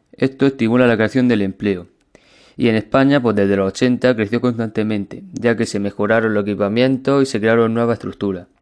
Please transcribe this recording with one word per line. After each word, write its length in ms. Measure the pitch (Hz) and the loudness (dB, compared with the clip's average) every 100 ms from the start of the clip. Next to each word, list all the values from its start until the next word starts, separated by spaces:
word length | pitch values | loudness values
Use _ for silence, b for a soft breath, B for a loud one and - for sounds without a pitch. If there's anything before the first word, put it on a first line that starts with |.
| _ | _
Esto 320 | - 135 135 139 | -4 -4 2 0
estimula 420 | 135 113 123 123 | 2 0 4 4
la 80 | 110 | 2
creación 320 | 107 131 123 | 0 0 2
del 140 | 110 | 0
empleo. 460 | 98 - 104 92 87 _ _ b b b b - | -2 -4 -4 -4 -8 _ _ b b b b -2
Y 120 | 120 | 0
en 80 | 110 | 0
España, 440 | 107 135 135 143 | 0 2 2 2
pues, 160 | 120 104 | 2 2
desde 200 | 101 98 | 2 2
los 140 | 95 | -2
ochenta 460 | - 127 123 127 113 | 0 0 2 0 0
creció 240 | 101 117 | -2 -2
constantemente, 840 | 123 117 113 110 107 107 98 - 98 | -2 -2 -4 -4 -4 -4 -6 -14 -14
ya 240 | 104 117 113 | -4 -2 0
que 80 | 113 | -2
se 140 | 104 | -4
mejoraron 560 | 101 - 104 113 113 104 | -6 -4 0 0 0 -2
los 80 | |
equipamientos 800 | 101 101 101 113 131 131 135 139 | -2 -2 -2 0 0 0 0 0
y 20 | 131 | 0
se 140 | 107 | 0
crearon 340 | 110 117 113 | 2 2 2
nuevas 220 | 113 120 113 | 0 -2 -2
estructuras. 500 | - - 101 92 87 _ | -8 -6 -6 -6 -12 _